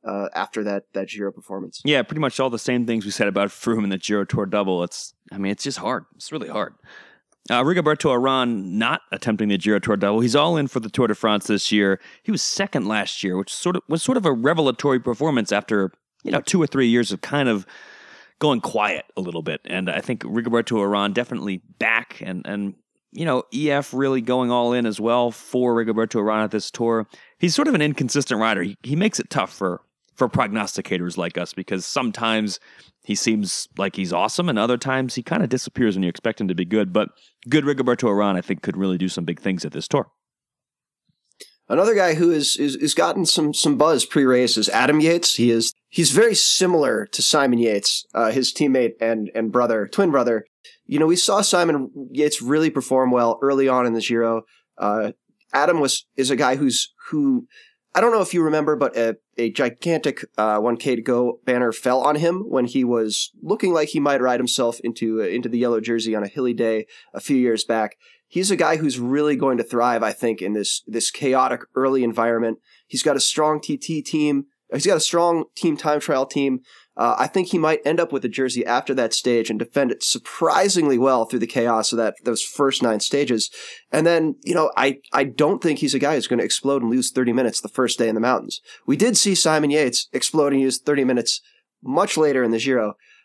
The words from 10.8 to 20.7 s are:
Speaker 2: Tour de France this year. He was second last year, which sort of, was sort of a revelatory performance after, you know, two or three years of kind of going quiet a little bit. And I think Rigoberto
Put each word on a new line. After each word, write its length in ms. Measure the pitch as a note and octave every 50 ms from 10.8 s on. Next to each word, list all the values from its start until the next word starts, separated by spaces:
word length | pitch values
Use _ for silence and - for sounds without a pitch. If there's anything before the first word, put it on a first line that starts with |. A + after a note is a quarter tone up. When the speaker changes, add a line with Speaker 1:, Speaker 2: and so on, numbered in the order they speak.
| A2 G#2
Speaker 2:
Tour 200 | - C3+ B2 G#2+
de 80 | G#2
France 320 | - - A2 G#2+ G2+ - -
this 240 | G#2+ G2 - -
year. 280 | G#2+ G#2 G2+ G2 F#2+ - - - - -
He 80 | _ -
was 100 | G#3 -
second 460 | - - - - G3 - - C3+ F#2
last 380 | G#2 G#2+ G#2+ F#2+ - - - -
year, 120 | F#2+ F#2
which 160 | F#2+ G2 -
sort 220 | - - - F3 F3+
of, 80 | - - -
was 120 | D#3 E3+
sort 160 | - - B3+
of 80 | B3 F#3+
a 80 | D#3
revelatory 680 | C3 A2+ A#2+ D3 E3+ D#3+ D3 C3 A#2 - - C#3+ C3 B2
performance 500 | - B2 A#2 - D3 D#3+ C#3 A#2 G2+ -
after, 400 | G#2+ G#2 - - A2 G2+ F#2+ F2+ - _ _ _ _ _
you 80 | - -
know, 100 | - -
two 220 | - - - F3+
or 60 | D3+ -
three 180 | - C3+ B2+
years 240 | A#2 A#2 A#2+ A#2 G2
of 100 | G2 -
kind 280 | - - C#3+ C#3+ C3+ A#2+
of 180 | A2 G2 - - - - - - - - - - - - - _ _ -
going 220 | D#3+ D3+ C3 A2+
quiet 460 | - - - G#2+ G#2 G2+ E2+ D2 - _ _
a 40 | F#2+
little 220 | F#2 F2 E2 E2
bit. 180 | D#2+ D#2+ D2+ - -
And 260 | - F2 F#2 F#2+ F2
I 100 | C#2+ -
think 220 | - - A#2+ -
Rigoberto 540 | - - G2+ A#2+ A#2 A#2+ A#2 A#2 A2+ -